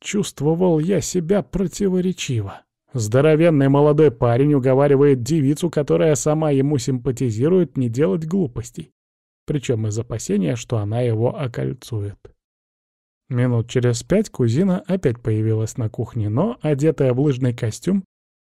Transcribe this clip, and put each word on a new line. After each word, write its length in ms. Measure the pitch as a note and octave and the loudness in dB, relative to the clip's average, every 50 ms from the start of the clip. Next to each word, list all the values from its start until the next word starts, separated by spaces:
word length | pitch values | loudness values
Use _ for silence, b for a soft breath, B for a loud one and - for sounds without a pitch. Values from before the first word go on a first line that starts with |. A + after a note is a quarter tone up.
Чувствовал 800 | - - - G#3 F3+ - - - C#3 D#3 E3 E3+ F#3 F3+ E3 D#3 | -10 -6 -4 -4 -4 -4 -6 -4 -2 0 0 2 2 2 2 2
я 220 | D#3 F#3 G3+ D#3 | 0 0 -2 -2
себя 420 | - - - F#3 D#3+ D#3+ G3+ G3 | -2 -2 -4 -4 -2 0 0 -2
противоречиво. 1200 | - - - F3 G3 - - - G3+ F#3+ F#3 F3+ F3 F#3+ F3 - - - B2+ A2 G2 G2 - - _ _ _ _ _ _ | -2 -4 -4 -4 -4 -4 -2 -2 -2 0 0 0 0 -2 -4 -4 -4 -4 -4 -4 -4 -6 -10 -16 _ _ _ _ _ _
Здоровенный 760 | - B2 G#2+ G#2 A#2+ C3 C#3+ D#3 D#3 D3+ E3 F3 D#3 C#3 C3+ C#3 | -6 -6 -2 0 2 4 4 4 4 4 4 4 4 4 4 4
молодой 420 | C#3 C#3+ D3 D3+ D3 D3+ D#3 C#3+ | 4 6 4 4 6 6 4 4
парень 420 | B2 - B2+ A#2+ A#2 B2 C#3+ D3 | 4 2 0 2 2 2 2 2
уговаривает 680 | D3 C3+ B2 C3+ C3 C3+ C#3+ D3 C#3 C3 C#3+ C#3+ C#3 B2+ | 2 2 2 2 4 4 4 4 4 4 4 4 4 2
девицу, 480 | A2+ B2+ E3 D#3+ C3 C3+ D3+ - F3+ E3 | 0 -2 0 0 2 0 0 0 -2 -4
которая 440 | - D#3 C#3+ - D#3+ E3+ E3+ D#3 D3+ | -2 -2 0 0 2 2 2 2 2
сама 360 | - - D3+ D3+ D#3 D#3+ D3+ | 2 0 0 0 0 0 0
ему 260 | C#3+ C3+ C3+ D3 D3+ | 2 2 2 2 0
симпатизирует, 1040 | C3 - C#3 C3 B2 A#2+ C#3 A#2+ - C3+ A#2+ G#2 A2 C3+ E3 F#3 F#3 F3 - - C3+ | -2 -2 -2 -4 -4 -2 -4 -4 -2 -2 -2 -2 0 0 2 2 2 2 0 -2 -2
не 100 | B2 A#2 | -2 -2
делать 380 | A2+ B2+ D3+ F#3+ F#3+ E3 D#3+ | 0 0 0 0 0 -2 -4
глупостей. 680 | D#3 F#3+ G3 E3+ B2 - - A2+ - - E3+ - - _ _ _ _ _ _ _ _ _ _ _ | -4 -2 -2 -2 -2 -6 -10 -12 -12 -14 -18 -18 -18 _ _ _ _ _ _ _ _ _ _ _
Причем 400 | - D3+ C#3+ - - B2 A2 A2 | -4 -4 -2 -2 -2 -2 -2 -2
из 120 | G#2+ G#2 A2+ | -4 -4 -6
опасения, 580 | A2+ - A#2 A2 - - G3 G#3 F#3 D3 B2+ | -6 -8 -8 -8 -4 -2 -2 -2 0 -2 -4
что 220 | A#2 - - B2 A2 | -6 -6 -4 -4 -4
она 220 | G#2 G2+ A2 B2 | -2 -2 -2 -2
его 380 | B2+ A#2+ A2 G#2+ A#2 C3 - G3 | -2 -2 0 0 0 -2 -2 -4
окольцует. 800 | C#3+ A#2 - - C3+ C3 C3+ - - - A#2 G#2 G2+ G2+ G2 - - - _ _ _ _ _ _ _ _ _ _ _ _ _ _ _ _ _ _ _ - | -6 -8 -6 -6 -6 -6 -6 -8 -10 -10 -8 -8 -8 -8 -10 -14 -20 -20 _ _ _ _ _ _ _ _ _ _ _ _ _ _ _ _ _ _ _ -6
Минут 400 | B2+ A#2+ B2+ B2+ A#2+ A#2 A2+ - | -2 -2 0 0 0 0 -2 -2
через 320 | - B2+ A#2+ B2 A#2 - | -2 0 0 0 0 -2
пять 260 | - - F3+ G#3+ G#3+ - | -2 0 0 0 0 -2
кузина 540 | - - B2 A2+ A#2 D3 G3 F#3+ F3+ - - | -2 -2 0 0 2 2 2 0 0 -2 -2
опять 360 | - F#3 F#3+ - C3+ A#2 - | -4 -2 -2 0 -2 -2 -2
появилась 560 | - A2+ A2 G#2+ A2 A2 A2 A2 A2 A2 - - | -2 -2 -2 0 0 0 0 -2 -2 -4 -4 -4
на 100 | A2+ G#2+ | -6 -6
кухне, 400 | - - A#2 - - A#2 G2+ G#2 | -4 -6 -8 -6 -6 -4 -4 -2
но 300 | G#2+ C3 F#3+ A#3 B3 - | 0 0 -2 -2 -4 -4
одетая 540 | - D3+ D3+ C3+ D3 D#3+ - - C#3 B2+ A#2+ | -2 -2 0 0 0 0 2 2 2 0 2
в 60 | B2 | 2
лыжный 340 | D3 D3+ C3 B2 C3 B2 A#2+ | 0 0 0 0 -2 -2 -2
костюм, 500 | - A#2+ G#2+ - - - F3 G3 G3 - _ _ _ _ _ _ _ _ | -2 -4 -6 -6 -4 -2 -2 -2 -2 -2 _ _ _ _ _ _ _ _